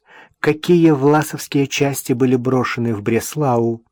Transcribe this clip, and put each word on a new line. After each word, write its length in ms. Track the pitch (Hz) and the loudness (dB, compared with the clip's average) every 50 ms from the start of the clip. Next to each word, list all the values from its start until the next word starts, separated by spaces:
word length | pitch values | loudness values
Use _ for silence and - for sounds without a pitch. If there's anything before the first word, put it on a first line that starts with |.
| _ _ - - - _ _ _ | _ _ -20 -20 -20 _ _ _
какие 500 | - 151 151 156 - - 175 170 165 160 | -2 -2 -2 0 0 2 4 4 6 4
власовские 760 | 151 135 131 143 147 151 147 - - 139 - - - 143 139 | 4 4 4 4 2 2 0 -2 -6 -12 -10 -4 -2 -2 -2
части 460 | 131 - - 143 139 135 - - - 139 | -2 -2 -2 -2 -2 -2 -4 -4 -4 -2
были 240 | 120 131 127 127 | 0 2 2 2
брошены 580 | 131 117 127 127 127 120 - - - 117 117 113 | 0 0 0 0 0 0 -2 -4 -4 -4 -4 -4
в 80 | 101 104 | -4 -2
Бреслау 800 | 110 113 110 - - - 151 151 135 120 117 117 117 117 117 _ _ | -2 -2 -2 -2 -4 -6 -4 -2 0 0 0 0 -2 -4 -6 _ _